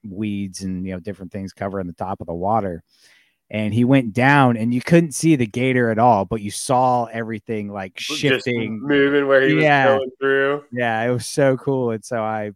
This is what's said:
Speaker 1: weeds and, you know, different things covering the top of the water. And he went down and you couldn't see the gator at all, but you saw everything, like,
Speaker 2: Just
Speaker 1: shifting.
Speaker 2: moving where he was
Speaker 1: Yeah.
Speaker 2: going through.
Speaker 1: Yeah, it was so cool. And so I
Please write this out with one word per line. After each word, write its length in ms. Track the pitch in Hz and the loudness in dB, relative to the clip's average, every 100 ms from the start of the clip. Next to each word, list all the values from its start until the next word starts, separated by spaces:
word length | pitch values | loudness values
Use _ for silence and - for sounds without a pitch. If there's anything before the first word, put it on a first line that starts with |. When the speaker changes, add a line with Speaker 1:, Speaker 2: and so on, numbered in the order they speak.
| 107 | -12
Speaker 1:
weeds 540 | 92 107 101 98 92 | -8 -6 -4 -6 -8
and, 240 | 95 92 95 | -8 -6 -6
you 60 | |
know, 80 | 92 | -8
different 300 | 85 95 92 | -10 -12 -12
things 200 | 101 95 | -10 -12
covering 340 | - 98 98 90 | -8 -6 -6 -8
the 40 | |
top 280 | 82 92 98 | -8 -8 -8
of 60 | - | -8
the 60 | |
water. 480 | 85 92 113 98 85 _ _ _ _ _ _ _ | -4 0 0 -2 -8 _ _ _ _ _ _ _
And 240 | 107 107 | -4 -2
he 100 | 107 | 2
went 280 | 120 139 117 | 4 4 2
down 420 | 95 131 143 127 117 | 2 4 6 6 4
and 160 | 113 | 0
you 80 | 123 | -2
couldn't 320 | - 170 170 | 4 4 4
see 240 | 127 160 151 | 0 2 2
the 100 | 117 | 0
gator 440 | 120 131 127 117 | -2 0 2 2
at 80 | 110 | 4
all, 260 | 120 107 | 4 4
but 160 | 98 113 | 2 -4
you 100 | 104 | -6
saw 520 | - - 127 127 123 113 | -8 -2 2 2 2 -2
everything, 640 | 113 113 110 - 113 101 | -6 -8 -10 -6 -8 -6
like, 260 | 101 95 - | -10 -12 -12
Speaker 2:
Just 220 | - 147 | -10 -2
Speaker 1:
shifting. 600 | 147 131 127 120 110 110 | 0 0 -2 -4 -4 -6
Speaker 2:
moving 440 | 135 143 143 143 139 | 0 2 4 2 2
where 140 | 135 | 2
he 120 | 139 | 4
was 100 | 156 | 2
Speaker 1:
Yeah. 200 | 151 143 | 4 4
Speaker 2:
going 260 | 135 135 131 - | 4 2 -2 -4
through. 440 | 135 135 139 147 143 | -2 0 0 -2 -6
Speaker 1:
Yeah, 300 | 123 120 113 | -4 -2 0
it 80 | 117 | -2
was 160 | 123 110 | -2 -4
so 300 | - 139 127 | 0 2 2
cool. 340 | - 135 120 | -2 -2 -2
And 140 | 113 | -4
so 180 | - 117 | -6 -4
I 300 | 110 110 104 | -4 -4 -8